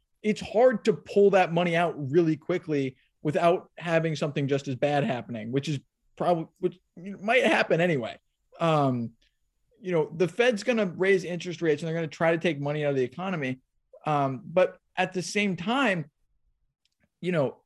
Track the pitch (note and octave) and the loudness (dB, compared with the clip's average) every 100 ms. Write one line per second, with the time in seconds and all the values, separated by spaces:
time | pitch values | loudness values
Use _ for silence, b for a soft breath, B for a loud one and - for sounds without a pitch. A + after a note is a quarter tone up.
0 | _ _ G#3+ - - G#3 B3+ G#3+ A3 E3 | _ _ -4 -4 -2 4 4 4 0 -2
1 | - G3+ G3+ F#3+ E3+ E3+ F3 E3 E3+ C#3 | 0 4 6 6 2 2 2 2 0 -2
2 | C3+ E3 E3 D3+ - F3 E3 D3 C3+ - | 0 2 2 0 -2 -4 -2 -2 -2 -8
3 | _ _ D3+ E3+ E3+ F3 - - E3+ E3 | _ _ -4 2 2 2 -4 -12 -2 0
4 | D#3+ C#3+ D#3 D3 C3+ C#3 C#3 B2+ D3 C#3+ | 0 -2 -4 -2 -2 -2 -2 -2 0 0
5 | C#3 B2 G#2+ A#2 A2 C3+ D3 C#3+ _ _ | -2 -4 -8 -10 -6 -4 -4 -6 _ _
6 | _ - F3 E3+ D#3+ - F3+ F3 _ - | _ -4 0 0 -2 -6 -6 -6 _ -20
7 | F#3 F#3+ G3+ B3 A3 - - E3 F3+ C#3+ | -16 -10 0 2 2 2 2 2 2 0
8 | G#2+ - _ _ _ - E3 D#3 C3+ B2 | -4 -12 _ _ _ -2 2 2 2 0
9 | A#2 _ _ _ _ _ _ _ F#3 E3+ | -6 _ _ _ _ _ _ _ -2 -2
10 | D3+ D#3+ F3+ - A#3+ G3+ B3+ A3+ F#3+ D#3+ | -2 -2 -2 2 0 0 -2 0 -2 0
11 | F#3+ F#3+ E3 F3 F3+ D#3+ E3 D3 E3 E3 | 2 2 0 -8 -8 -4 0 0 -2 -4
12 | D#3+ - E3+ E3+ F3 C#3+ C#3+ D3+ D3 C3+ | -6 0 2 2 0 -2 -4 -2 0 0
13 | B2 - F#3+ F3 C3 C3 _ _ _ - | -2 -4 -6 -4 -4 -6 _ _ _ -10
14 | D#3 D3 C#3 B2+ - E3+ F3+ - _ - | -2 0 0 -4 -2 2 2 -2 _ -4
15 | F3+ F#3 E3 G#3 G3+ F3 F3 C4 B3 F3+ | -2 -4 -4 -2 -2 -2 -2 0 0 0
16 | C#3+ _ _ _ _ _ _ _ _ _ | -6 _ _ _ _ _ _ _ _ _
17 | _ - E3+ E3+ B2+ - | _ -10 -2 0 0 -4